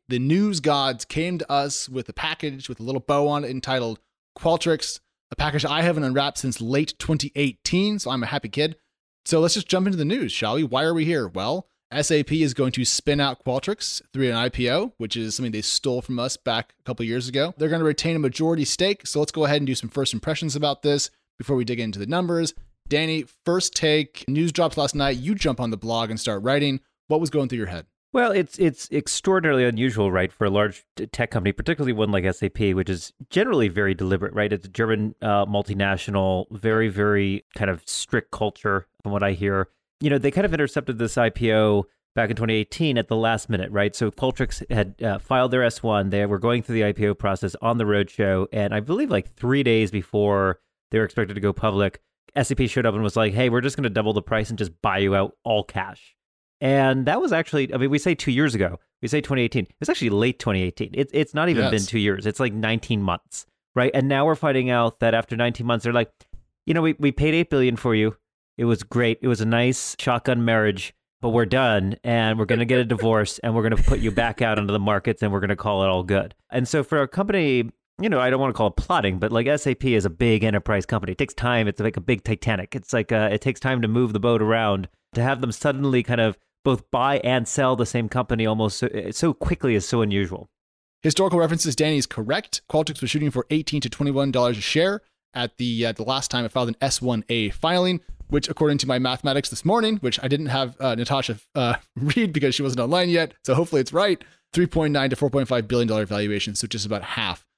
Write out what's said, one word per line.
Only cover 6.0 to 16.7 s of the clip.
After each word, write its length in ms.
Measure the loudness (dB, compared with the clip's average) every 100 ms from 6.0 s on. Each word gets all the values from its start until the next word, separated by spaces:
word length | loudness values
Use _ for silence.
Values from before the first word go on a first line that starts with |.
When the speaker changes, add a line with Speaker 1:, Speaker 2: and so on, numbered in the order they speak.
Speaker 1:
unwrapped 340 | 0 0 -2 -2
since 240 | -4 -4
late 320 | -2 0 0 -4
twenty 320 | -2 -2 -2 -2
eighteen, 640 | -2 -2 -2 0 0 -2
so 140 | -4
I'm 100 | -4
a 60 | -4
happy 200 | -4 -4
kid. 280 | -2 -2 -4 _ _ _ _ 0
So 140 | 2
let's 160 | 4 2
just 120 | 0
jump 200 | 0 2
into 100 | 0
the 80 | 0
news, 260 | 0 -2
shall 220 | -2 -2
we? 120 | 0 0
Why 180 | 0
are 100 | 0
we 100 | 0
here? 240 | 0 0 -2
Well, 400 | -4 -4 -4 -8 _ -8
S 220 | -2 2
A 100 | 2
P 220 | 2 0
is 100 | 2
going 200 | 2 0
to 120 | 0 -2
spin 340 | -2 0 0
out 240 | 0 -2
Qualtrics 600 | -4 -2 -2 -6 -6 -8 -8
through 160 | -2 0
an 60 | 0
I 140 | -2
P 200 | 0 0
O, 240 | 0 -2 -6
which 200 | -8 -6
is 160 | -6
something 180 | -4 -4
they 120 | -4
stole 400 | -4 -2 -2 -4
from 160 | -4 -4
us 180 | -4 -4
back 380 | -4 -4 -4